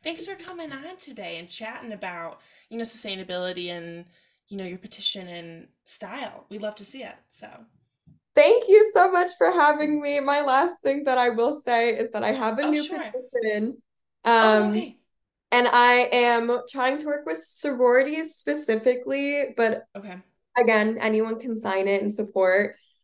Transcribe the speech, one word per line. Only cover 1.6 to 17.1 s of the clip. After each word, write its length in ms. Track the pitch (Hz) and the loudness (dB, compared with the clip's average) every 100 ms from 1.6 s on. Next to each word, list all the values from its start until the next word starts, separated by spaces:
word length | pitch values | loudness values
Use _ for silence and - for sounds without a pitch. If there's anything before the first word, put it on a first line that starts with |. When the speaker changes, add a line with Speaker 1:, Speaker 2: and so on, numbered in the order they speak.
| 220 254 233 | -14 -14 -14
Speaker 1:
about, 480 | 208 190 170 165 - _ _ _ | -12 -12 -10 -14 -16 _ _ _
you 80 | 226 | -10
know, 60 | |
sustainability 840 | 226 - 208 190 185 180 180 175 175 | -6 -4 -6 -8 -8 -6 -6 -8 -8
and, 380 | 175 170 170 175 _ _ _ _ | -10 -12 -14 -18 _ _ _ _
you 100 | 196 | -12
know, 80 | 185 | -12
your 120 | 180 | -12
petition 500 | 196 - 196 202 180 | -16 -8 -6 -6 -12
and 400 | 175 170 165 - _ | -14 -14 -16 -20 _
style. 640 | - - 196 254 247 - - | -12 -10 -10 -10 -12 -14 -16
We'd 120 | 202 | -10
love 140 | 208 208 | -10 -10
to 100 | 202 | -14
see 180 | 269 | -14
it, 120 | 233 - _ | -16 -18 _
so. 220 | - - - 226 _ _ _ _ _ _ 294 | -18 -18 -20 -20 _ _ _ _ _ _ 4
Speaker 2:
Thank 340 | 311 480 - | 6 6 8
you 200 | 427 427 | 8 8
so 180 | 381 370 | 6 4
much 200 | 370 359 - | 4 0 2
for 140 | 330 | 2
having 500 | 349 294 302 302 294 | 6 4 4 0 0
me. 180 | 294 285 | 0 -2
My 220 | 269 285 | 0 0
last 400 | 285 262 349 349 | 2 2 2 -2
thing 220 | - 277 294 | -2 -2 0
that 120 | 254 | 2
I 120 | 247 | 2
will 260 | 226 240 302 | 2 0 -2
say 420 | 262 233 233 220 | -2 0 2 0
is 140 | 226 | -4
that 120 | 214 | -4
I 80 | 214 | -2
have 260 | 269 226 220 | -2 -2 -2
a 40 | 302 | -2
Speaker 1:
Oh, 40 | |
Speaker 2:
new 140 | 302 | -2
Speaker 1:
sure. 300 | 294 330 320 254 254 | -2 -8 -8 -10 -8
Speaker 2:
petition. 500 | 247 220 208 220 - _ _ _ _ | -4 -2 -2 -4 -8 _ _ _ _
Speaker 1:
Oh, 80 | 226 | 2
Speaker 2:
Um, 380 | 226 220 214 208 | 4 6 6 4
Speaker 1:
okay. 280 | 214 - - _ _ _ _ - | 0 -4 -12 _ _ _ _ -2
Speaker 2:
and 160 | 247 240 | 2 4
I 420 | 247 247 247 247 | 6 6 6 4
am 500 | 247 240 233 233 240 - | 4 4 2 2 -2 -4
trying 280 | 269 254 294 | -2 -2 -2
to 80 | |
work 200 | 302 | -4